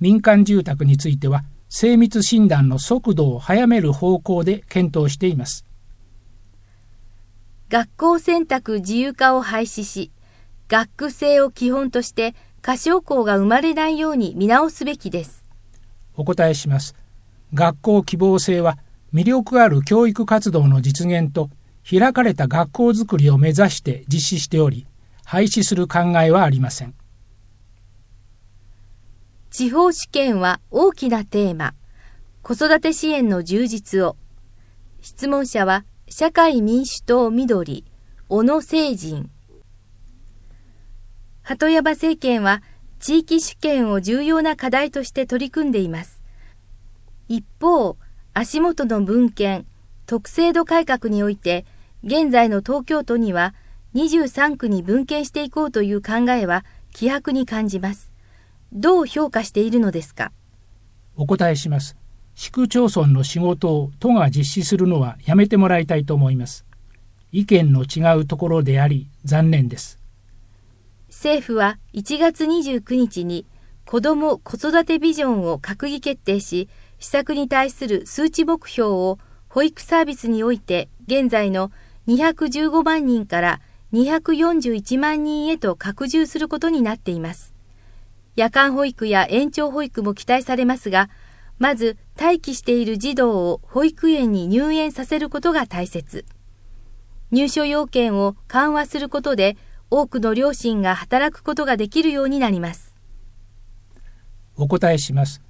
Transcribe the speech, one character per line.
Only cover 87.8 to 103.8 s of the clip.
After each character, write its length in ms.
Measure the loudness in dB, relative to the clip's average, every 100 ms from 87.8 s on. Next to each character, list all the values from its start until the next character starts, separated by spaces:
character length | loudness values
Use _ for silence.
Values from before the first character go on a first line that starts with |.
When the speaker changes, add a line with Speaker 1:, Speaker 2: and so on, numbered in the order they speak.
| -20 -20 -20 -20 -10 -2
Speaker 2:
夜 140 | 0
間 220 | 4 2
保 120 | 2
育 220 | -2 -2 0
や 200 | 2 2
延 200 | 0 0
長 200 | -2 -4
保 120 | -4
育 200 | -6 -4
も 100 | -6
期 140 | -4 -2
待 160 | -2
さ 120 | 0
れ 100 | -2
ま 120 | -2 -2
す 140 | -2
が、 180 | 0 0 -4 -20 -20 -16 -2
ま 160 | 0
ず 220 | 0 -4 -6 -14 -2
待 200 | 0 0
機 140 | -2
し 60 | -8
て 120 | -2
い 120 | 0
る 140 | 0 -4
児 160 | -4
童 360 | 0 0 0 -2
を 100 | -4
保 200 | -6 0
育 260 | 0 0 0
園 200 | 2 2
に 140 | 0 0
入 260 | 0 0
園 200 | -2 -2
さ 120 | -6
せ 140 | -6 -4
る 120 | -4
こ 100 | -4
と 120 | -2
が 140 | -2 -4
大 200 | -6 -8
切。 380 | -10 -12 -14 -16 -20 -20 -20 -20 -20 -20 -20 -20 -18 -4
入 180 | 0 0
所 160 | -2
要 220 | -2 -2 -2
件 300 | 0 0 0
を 200 | -2 -4 -4
緩 280 | 0 0
和 120 | 0 -4
す 120 | -6
る 80 | -6
こ 140 | -4
と 120 | -2
で、 220 | 0 0 0 -12 -18 -2
多 160 | 0 0
く 140 | -2
の 140 | -2
両 180 | 0 0
親 300 | 0 -2 0
が 120 | 0
働 400 | -2 0 0 0
く 80 | -4
こ 120 | -6
と 100 | -4
が 120 | -2 -2
で 120 | -2
き 140 | 0
る 100 | 0
よ 120 | 0
う 40 | -2
に 100 | 0
な 120 | 0
り 100 | -2
ま 140 | -4
す。 200 | -10 -18 -20 -20 -20 -20 -20 -20 -20 -20 -20